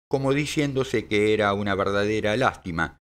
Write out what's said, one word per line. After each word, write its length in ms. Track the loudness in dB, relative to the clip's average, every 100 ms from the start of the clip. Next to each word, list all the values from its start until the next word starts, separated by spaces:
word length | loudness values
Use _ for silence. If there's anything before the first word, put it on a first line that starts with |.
| -4
como 240 | -2 0
diciéndose 720 | 0 -2 -2 -2 -2 -2 -2 0
que 280 | 2 4
era 200 | 4 2
una 220 | 0 0 0
verdadera 640 | 0 0 0 0 0 2
lástima 600 | 0 -2 -4 -4 -4 -6 _